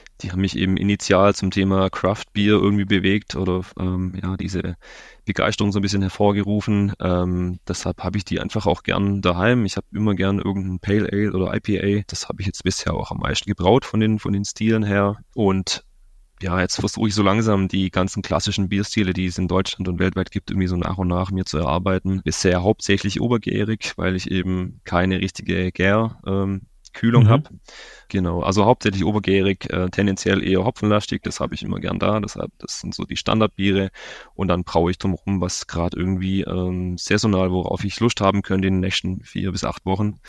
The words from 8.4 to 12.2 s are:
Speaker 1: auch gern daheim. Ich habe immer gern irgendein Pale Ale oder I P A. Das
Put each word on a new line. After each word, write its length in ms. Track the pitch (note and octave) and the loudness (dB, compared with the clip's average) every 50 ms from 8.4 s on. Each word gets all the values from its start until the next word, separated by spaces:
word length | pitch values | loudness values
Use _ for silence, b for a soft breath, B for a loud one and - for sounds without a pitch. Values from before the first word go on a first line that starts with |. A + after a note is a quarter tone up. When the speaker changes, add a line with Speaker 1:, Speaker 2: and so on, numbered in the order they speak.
| - G3 - A2 - | -4 -4 -4 -2 0
Speaker 1:
auch 180 | - E2 - - | 0 -2 0 -2
gern 380 | - F2+ F#2 G2 G2+ G2+ G2 | -2 0 0 0 0 0 2
daheim. 440 | F#2+ F#2 F2 F2 F#2 A#2 B2 B2 A2 | 2 0 2 4 4 4 4 4 2
Ich 120 | F#2 - G2+ | 0 -2 -6
habe 80 | - - - | -8 -8 -4
immer 220 | G2 G#2+ G#2+ G2+ | -2 0 0 2
gern 240 | F#2 F#2+ G2 G2 G2 | 2 0 0 0 0
irgendein 400 | - G2 G2 G2 F#2+ F#2+ F#2 F2+ | 0 -2 -2 -2 -2 -4 -6 -6
Pale 300 | - G2+ G2+ G#2+ G2+ - | -2 0 0 2 2 0
Ale 220 | G2+ G2+ G#2 G#2 - | 0 0 0 0 0
oder 200 | F#2 F#2 F2+ - | 0 0 0 -2
I 60 | A2 | -2
P 400 | - - G2+ F2+ F2 G2+ G2+ G#2 | -2 -2 -2 0 2 2 2 0
A. 40 | G2+ - | 0 -4
Das 220 | - - | -8 -10